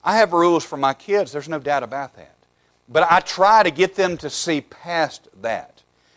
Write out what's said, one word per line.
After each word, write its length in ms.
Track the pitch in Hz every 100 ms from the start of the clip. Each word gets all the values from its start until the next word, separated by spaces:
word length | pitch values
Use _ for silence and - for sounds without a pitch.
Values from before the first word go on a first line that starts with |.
I 120 | - 214
have 160 | 208
rules 320 | 170 175 165
for 120 | - 143
my 180 | 135
kids. 380 | 135 - 202 165
There's 160 | 147 147
no 100 | 156
doubt 240 | 135 143
about 320 | 120 131 135 -
that. 180 | 76 _ _ _ _ _ _
But 220 | 131 170
I 100 | 175
try 420 | - - 190 220
to 80 | 190
get 240 | 143 185
them 220 | 190 185 175
to 100 | 151
see 320 | - - 151
past 680 | - - 175 170 151 - _ 95
that. 420 | 110 104 78 _ _ _ _